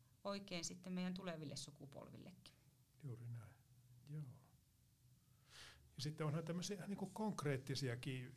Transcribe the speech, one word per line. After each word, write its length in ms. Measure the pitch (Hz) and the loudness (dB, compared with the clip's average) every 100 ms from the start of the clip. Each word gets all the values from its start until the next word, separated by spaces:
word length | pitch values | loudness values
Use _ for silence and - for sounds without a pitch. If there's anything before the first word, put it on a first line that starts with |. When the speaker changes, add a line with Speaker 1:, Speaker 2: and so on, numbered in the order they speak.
| - - | -20 -4
Speaker 1:
oikein 400 | 202 202 196 175 | 0 0 0 -2
sitten 280 | 165 180 185 | -2 -4 -2
meidän 220 | 180 180 | 2 2
tuleville 420 | 185 185 160 151 - | 2 0 -2 -2 -4
sukupolvillekin. 1000 | - - 143 - - - - - - - - - - - | -6 -8 -10 -8 -8 -10 -12 -12 -16 -18 -20 -20 -20 -8
Speaker 2:
Juuri 240 | 139 117 120 | -4 -4 -4
näin. 240 | 117 104 - - - - - - | -6 -6 -12 -20 -20 -20 -16 -6
Joo. 120 | 151 131 - - - - - - - - - - - - - - - - - | -4 -4 -8 -16 -20 -20 -20 -20 -20 -20 -20 -20 -20 -18 -14 -14 -16 -12 -2
Ja 60 | |
sitten 240 | 151 156 156 | -2 2 4
onhan 180 | 165 | 4
tämmöisiä, 420 | 160 175 175 196 202 | 4 2 2 0 0
niinku, 200 | 196 196 | 0 0
konkreettisiakin, 1300 | - 214 - 147 127 - 127 131 117 139 131 123 | 2 4 6 6 6 4 2 2 2 0 -2 -4